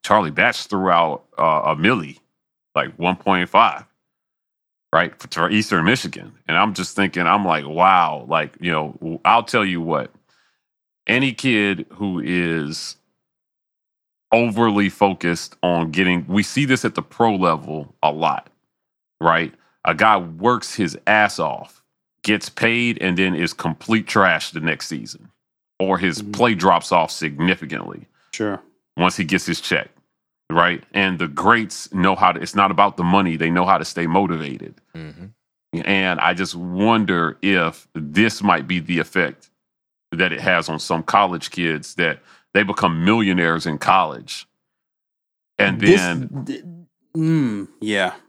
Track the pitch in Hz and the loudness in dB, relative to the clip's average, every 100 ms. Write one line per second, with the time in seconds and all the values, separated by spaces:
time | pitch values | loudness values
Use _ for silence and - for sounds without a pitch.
0 | - 107 85 73 117 117 - 98 92 85 | 4 2 2 2 0 0 -6 -2 2 4
1 | 82 71 _ - 82 78 - 78 92 120 | 2 -2 _ -2 0 2 0 2 0 0
2 | 73 - _ _ _ _ _ 78 69 - | -4 -16 _ _ _ _ _ -4 -4 -2
3 | 87 92 101 92 90 98 113 73 - _ | -2 -2 0 0 2 4 4 0 -16 _
4 | _ _ _ _ _ _ _ _ _ 80 | _ _ _ _ _ _ _ _ _ 0
5 | 85 - - - 85 107 104 95 82 95 | 0 -6 -10 -2 0 0 2 2 2 0
6 | - - 50 _ - 82 107 90 90 - | -2 -12 -18 _ -2 0 0 -2 -6 -2
7 | 98 90 85 101 95 78 71 80 92 92 | -2 0 2 2 2 -2 -2 2 6 6
8 | 82 76 62 82 76 _ 87 80 76 - | 2 -2 -2 -2 -2 _ -2 -2 -4 -8
9 | 85 82 - 117 113 120 98 87 82 76 | -10 -2 4 4 2 -2 0 -2 -2 -4
10 | - _ _ _ _ _ _ _ _ _ | -4 _ _ _ _ _ _ _ _ _
11 | - 123 135 113 131 110 101 92 - - | -2 0 0 -2 0 2 0 -2 -8 -6
12 | 101 90 67 90 85 82 76 78 - - | -4 -4 -2 -2 0 -2 -4 -8 -12 -16
13 | _ _ _ _ _ _ _ _ _ _ | _ _ _ _ _ _ _ _ _ _
14 | _ _ _ 117 120 104 117 104 98 - | _ _ _ 2 2 2 2 4 0 2
15 | 98 92 87 85 - _ 90 85 82 80 | 0 0 -2 -4 -6 _ 0 0 0 0
16 | 92 90 73 98 98 - 139 127 107 - | 2 0 0 -2 0 -2 0 0 0 -4
17 | - - 117 101 87 80 76 78 69 _ | -10 0 0 2 0 0 -4 -10 -10 _
18 | 76 78 80 - - _ _ _ _ _ | 0 2 -2 -2 -8 _ _ _ _ _
19 | _ _ 82 82 80 _ _ _ 87 80 | _ _ 2 2 0 _ _ _ -4 2
20 | 110 101 85 80 110 120 - - 87 76 | 4 2 0 -2 0 0 -4 -4 -4 -2
21 | - 107 104 - 78 53 - _ _ _ | 0 2 2 0 -4 -6 -14 _ _ _
22 | _ _ - 104 - - 113 117 120 113 | _ _ -2 -2 -4 -2 0 2 -2 -2
23 | 92 87 95 82 85 - 85 78 - 113 | -2 0 0 0 -4 -4 -8 -6 -2 -2
24 | - 107 95 80 - 80 80 73 - 73 | 2 2 4 2 -4 -6 -6 -6 -8 -10
25 | 55 - - _ _ _ _ _ 95 95 | -12 -18 -20 _ _ _ _ _ -2 0
26 | 92 85 104 104 120 98 92 85 - 90 | 0 -4 -8 0 2 4 4 4 2 0
27 | 78 - 80 71 85 92 76 64 50 50 | 0 -4 -8 -2 0 0 -4 -10 -12 -16
28 | - _ _ - 107 95 _ _ _ - | -20 _ _ -6 -6 -6 _ _ _ -2
29 | 90 - 82 92 - 82 - 80 - _ | -2 0 -2 -2 -2 -6 -2 -4 -4 _
30 | _ _ _ _ _ 82 87 85 _ 98 | _ _ _ _ _ 2 2 0 _ -2
31 | 95 87 85 71 92 117 104 - - 95 | -2 -2 -4 0 2 2 0 -12 -8 0
32 | 92 92 92 85 87 98 98 85 101 - | 0 2 2 0 -4 0 0 2 0 2
33 | 87 98 92 80 82 85 90 90 80 - | 2 2 2 0 0 0 2 0 -2 -4
34 | 82 87 95 82 73 - 50 _ _ 82 | 0 0 0 -4 -8 -12 -16 _ _ -18
35 | 78 76 95 _ _ _ _ 85 - 98 | -18 -18 -20 _ _ _ _ -8 -2 0
36 | 92 85 87 87 92 87 90 90 107 113 | 0 2 0 0 -4 -6 -8 0 2 2
37 | 98 87 82 - 98 92 82 - _ 82 | 2 0 0 -2 0 2 0 -4 _ -12
38 | 73 80 110 - 101 85 67 90 78 87 | -4 2 2 2 0 0 0 -6 -2 -4
39 | 78 95 82 - _ _ _ _ _ _ | -2 -2 -2 -6 _ _ _ _ _ _
40 | _ 82 90 80 90 87 82 78 - 82 | _ -2 -2 0 0 0 0 -8 -4 -4
41 | 80 101 98 85 - - 82 78 - - | 0 2 2 -2 -8 -4 -4 -4 -8 -4
42 | 85 73 _ _ _ 98 101 98 95 82 | -4 -4 _ _ _ -2 0 0 0 2
43 | 87 113 101 90 85 82 82 73 - 92 | 2 4 2 2 2 0 -4 -4 2 2
44 | 80 62 - - - _ _ _ _ _ | 2 -6 -14 -16 -16 _ _ _ _ _
45 | _ _ _ _ _ - 101 110 101 190 | _ _ _ _ _ 0 0 4 4 4
46 | 90 85 127 139 - 131 175 170 175 _ | 4 -4 -6 -10 -10 -12 -14 -20 -20 _
47 | _ 165 160 160 127 104 95 _ 107 101 | _ -4 0 0 0 -4 -10 _ -4 -2
48 | 92 - | -2 -4